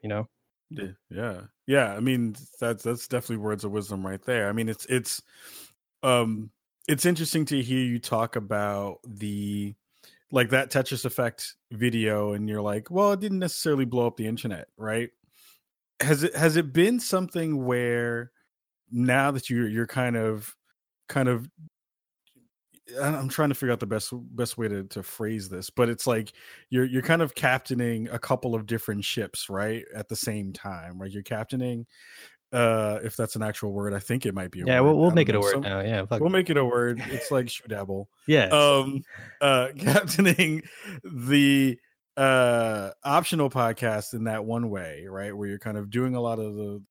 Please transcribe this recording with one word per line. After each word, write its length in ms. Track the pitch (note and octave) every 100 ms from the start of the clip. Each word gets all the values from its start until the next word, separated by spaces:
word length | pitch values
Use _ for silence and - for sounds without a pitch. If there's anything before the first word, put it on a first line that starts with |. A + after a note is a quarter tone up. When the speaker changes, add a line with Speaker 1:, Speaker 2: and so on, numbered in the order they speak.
Speaker 1:
you 60 | A2
know? 220 | G#2 A2+ _ _ _ -
Speaker 2:
Yeah, 220 | - F#2+ G2 -
yeah. 320 | F#2+ A#2 F#2 G#2 _ -
Yeah, 280 | C#3 A2 G#2
I 40 |
mean, 360 | C3 B2+ A2+ G#2+ - -
that's, 240 | A#2 G#2+
that's 240 | A#2 A#2+ -
definitely 300 | B2 - A2+
words 260 | G#2+ G#2
of 80 | G#2
wisdom 340 | G#2+ F#2+ G2 F#2+
right 160 | F#2+
there. 240 | - A#2+ G2+
I 40 |
mean, 160 | A2+ A2+
it's, 160 | A2 -
it's, 360 | B2+ - - - - - - - _ _ _
um, 480 | C3 B2 A2+ G#2+ A2 _ _ _ -
it's 180 | D3 F3+
interesting 400 | D#3+ D#3 D#3+ C#3+
to 160 | C#3
hear 220 | B2 C3
you 160 | B2 A#2+
talk 360 | - A2+ A#2 A#2
about 640 | G2+ G#2 G#2 G2+ G2+ - A#2+
the, 720 | G2+ G#2 G2+ G2+ G#2 G2+ - _ _ - _ _
like, 180 | C3+ A#2
that 200 | C3 C3
Tetris 340 | C3+ B2+ B2+ B2
Effect 500 | - A#2 - - - -
video, 640 | G#2+ A#2+ A2+ G#2+ G#2 G#2
and 140 | G#2 G#2+
you're 140 | G#2+
like, 300 | G#2 G#2 G#2
"Well, 200 | F3+ G3+
it 60 | G3
didn't 200 | G#3 F#3+
necessarily 460 | F3 - D#3+ C#3 B2
blow 200 | B2 A#2+
up 100 | -
the 100 | A2
internet," 400 | A#2 A#2 E2+ - -
right? 320 | G#2+ A2+ A#2+ _ _ _ _ _ _ _ _ -
Has 220 | C#3 C#3+
it, 120 | E3+ D3
has 200 | E3 D#3+
it 160 | D3
been 260 | D3+ G3+ A#3+
something 640 | - F#3 F3+ F3 D#3+ C#3+ B2+
where 640 | B2 A#2+ A#2+ A#2+ A#2 B2 _ _ _ _ _ _
now 400 | A#2+ B2+ C3 C#3
that 180 | C3+ -
you're, 180 | A#2+ A2
you're 200 | A2+ A#2
kind 300 | C3 B2 A#2
of, 380 | A2 G#2+ A2 - _ _ _ _ -
kind 200 | C#3 B2+
of, 200 | A#2 C#3 - D#3 _ _ _ _ _ _ _ _ _ _ _ - B2
I, 80 | C#3+
I'm 220 | D3 C3+
trying 200 | - D3
to 60 | C3+
figure 160 | B2+
out 80 | A#2
the 60 | G2+
best, 260 | G#2+ -
best 440 | B2 B2 B2 A#2 -
way 100 | A2
to, 160 | G2+ F#2+
to 180 | G#2
phrase 460 | F#2 - A2 A2 F#2+
this, 200 | F#2 -
but 200 | - A#2+
it's 180 | A#2 C3
like 260 | A2+ G#2 - - - _
you're, 160 | B2+ B2+
you're 160 | B2+
kind 180 | C#3+ E3
of 140 | D3+ -
captaining 720 | C3 C3 - B2 A#2+ A2+ A#2
a 100 | A#2
couple 360 | - B2+ B2 A2+
of 100 | G#2+
different 380 | A2+ - G2+ -
ships, 440 | A#2 F#2+ - -
right, 340 | G2 G#2+ A2+ -
at 160 | A2 -
the 60 | A2
same 380 | A#2+ G#2 F#2+
time, 460 | F#2 G2+ F2 E2+ F#2
right? 120 | F#2+
You're 120 | G2+
captaining, 640 | - A2 A2 B2+ B2 A#2 A#2+ _ - - - _ _
uh, 480 | B2 A#2 A2+ G#2+ G#2+
if 120 | A2 -
that's 200 | A2 A2
an 80 |
actual 300 | G#2+ - G#2
word, 200 | G2+ G2+
I 60 | G2+
think 260 | - B2+ A2
it 80 |
might 160 | F#2+ F#2
be 100 | F2+
a 40 | B2+
Speaker 1:
Yeah, 140 | B2+
Speaker 2:
word. 80 | C#3+
Speaker 1:
we'll, 100 | D3+
we'll 140 | E3+
Speaker 2:
I 20 |
Speaker 1:
make 140 | E3 C#3+
Speaker 2:
don't 20 |
Speaker 1:
it 60 | G#2
a 40 |
Speaker 2:
know. 20 |
Speaker 1:
word 120 | G2+
Speaker 2:
Some 80 | G2
Speaker 1:
now. 200 | G2+ G2
Yeah, 240 | G#2 G#2+ G2
fuck 140 | A#2+
Speaker 2:
we'll 100 | E3
Speaker 1:
it. 40 |
Speaker 2:
make 160 | F#3+ F3+
it 80 | C#3+
a 80 | B2
word. 380 | A#2+ A#2+ A#2+ B2
It's 240 | C3 -
like 200 | C3+ A#2+
Shu 180 | - A2
Dabble. 420 | G#2 G2 G2 G#2 _
Speaker 1:
<laughs> 100 | -
Yes. 240 | D3 F#2+
Speaker 2:
Um, 500 | D3 C#3+ C#3 C3+ C#3 - - - -
uh, 280 | C#3+ B2+ C3
<laughs> 40 | D3+
captaining 840 | F3 G3+ F#3+ - F#3+ E3+ D#3+ D#3 - - G#3 D#3
the, 760 | - C3 B2 C#3+ C#3 C#3 C3+ A#2+ _ _ _ -
uh, 720 | C3+ C3 B2 A#2 A2+ G#2+ G2 -
Optional 460 | C#3 D#3+ E3 E3 C#3
Podcast 640 | C3 A#2 A2 A#2 G#2+ - A2+
in 80 |
that 220 | A2+ A2 A2
one 240 | A#2 A2+
way, 340 | G2 D#2+ D2 F#2+
right, 280 | F#2+ G2+ G2+
where 120 | G2+
you're 120 | G2+
kind 180 | A2 G#2
of 140 | G2+
doing 240 | A#2 B2+ B2
a 60 |
lot 180 | A#2+ A2+
of 160 | G#2+ G#2
the 280 | G#2 G2+ -